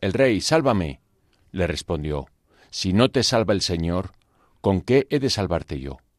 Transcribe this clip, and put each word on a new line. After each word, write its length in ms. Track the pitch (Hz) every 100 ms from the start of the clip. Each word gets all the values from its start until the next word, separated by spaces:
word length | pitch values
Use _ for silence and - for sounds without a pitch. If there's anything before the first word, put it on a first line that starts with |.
el 120 | 98
rey, 260 | 101 135 98
sálvame". 640 | - 160 135 104 80 65 _ _ _ _ _
Le 140 | 92 85
respondió: 600 | 76 - 82 73 73 - _ _ _ _
"Si 240 | - 95
no 160 | 95 123
te 140 | 135
salva 300 | 110 117 101 98
el 60 |
Señor, 500 | - 87 82 87 98 - _ _ _ _
¿con 200 | 101 95
qué 260 | - 135 -
he 100 | 147
de 120 | 131
salvarte 480 | - 92 82 - 73
yo? 180 | 67 67 _